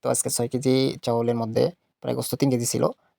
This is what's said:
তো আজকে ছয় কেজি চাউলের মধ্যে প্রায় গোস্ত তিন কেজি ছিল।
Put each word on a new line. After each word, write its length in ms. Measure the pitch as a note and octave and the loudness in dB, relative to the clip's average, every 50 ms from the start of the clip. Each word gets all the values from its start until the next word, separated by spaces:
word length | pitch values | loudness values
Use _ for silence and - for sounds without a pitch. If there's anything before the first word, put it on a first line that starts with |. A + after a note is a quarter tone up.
তো 80 | - B2 | 0 0
আজকে 200 | B2 - - C3 | 0 0 -2 -2
ছয় 180 | - - A#2+ | -2 -2 -2
কেজি 500 | B2 - B2 B2 C3 C3 C3 C3+ C3+ - - | -2 -4 -2 2 2 2 4 2 0 -2 -4
চাউলের 340 | - C3 A#2 A#2 A#2 A#2 A#2+ | -2 -2 0 0 2 0 0
মধ্যে 360 | A#2 A2+ A2 A2+ A#2+ B2+ E3+ - _ _ _ _ _ | 0 -2 -2 2 2 2 2 0 _ _ _ _ _
প্রায় 140 | - B2+ B2 | -6 -4 -4
গোস্ত 200 | B2+ B2 - - | -4 -2 -4 -2
তিন 140 | - C#3 C#3 | 0 2 2
কেজি 160 | B2+ A#2+ A#2+ | 2 0 0
ছিল। 180 | - - A#2 - G#3 C4 _ _ _ _ | -2 0 0 0 0 -2 _ _ _ _